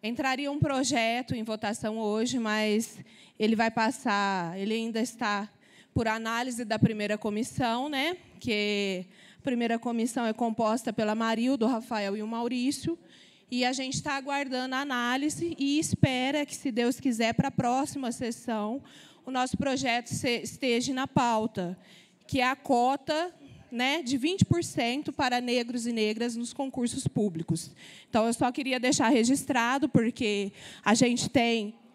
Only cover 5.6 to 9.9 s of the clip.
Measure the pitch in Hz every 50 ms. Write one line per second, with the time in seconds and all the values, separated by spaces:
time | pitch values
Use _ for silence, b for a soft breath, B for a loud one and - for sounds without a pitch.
5.6 | B B B B B B _ - 233 220 220 226 226 226 226 233 247 262 247 226
6.6 | 247 208 220 214 - - 226 208 208 202 208 208 - 220 208 208 247 - - -
7.6 | 269 233 226 240 262 302 302 269 269 320 370 359 - - - - - 254 214 208
8.6 | 208 208 208 202 202 196 190 180 185 B B B B B B B - 277 247 233
9.6 | 233 226 233 226 233 247